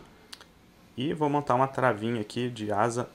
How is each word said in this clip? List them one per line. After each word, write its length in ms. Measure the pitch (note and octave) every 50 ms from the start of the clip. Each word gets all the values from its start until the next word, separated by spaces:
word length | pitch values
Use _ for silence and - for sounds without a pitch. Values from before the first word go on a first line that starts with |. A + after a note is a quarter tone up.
| - - - - - - - - - - _ _ _ _ _ _ - - _
E 180 | - B2+ D#3 F3
vou 160 | D#3 D3+ C#3+
montar 240 | C#3+ D3 C#3+ - B2
uma 140 | B2+ C3+ C3
travinha 520 | - C3 B2+ B2+ A2 G#2 G#2+ A#2 A#2+ A2+
aqui 300 | G#2 - - A#2+ B2 B2
de 220 | A#2+ A2 G#2+ G#2
asa 360 | G2+ G2+ A2 A#2+ A2+ B2 A#2 - -